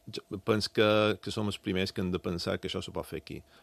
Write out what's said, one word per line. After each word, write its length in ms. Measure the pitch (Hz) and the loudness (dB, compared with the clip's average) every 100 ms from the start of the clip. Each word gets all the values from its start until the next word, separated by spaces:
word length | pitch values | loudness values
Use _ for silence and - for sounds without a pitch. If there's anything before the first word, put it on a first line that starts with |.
| - | -14
jo 80 | - - 101 | -12 -10 -4
penso 240 | - 110 - | 2 2 2
que, 420 | - 107 107 107 98 | 4 6 6 4 2
que 80 | - | -4
som 160 | 104 104 | -4 -2
els 120 | - | -2
primers 340 | - 92 95 | -2 0 0
que 80 | - | -2
hem 100 | 92 | -2
de 80 | 90 | -2
pensar 400 | - 87 95 98 | -2 -4 -2 -4
que 80 | 92 | -4
això 140 | 95 | -6
se 80 | 90 | -6
pot 160 | 90 - | -8 -8
fer 140 | 78 | -10
aquí. 140 | - - - - | -10 -14 -16 -20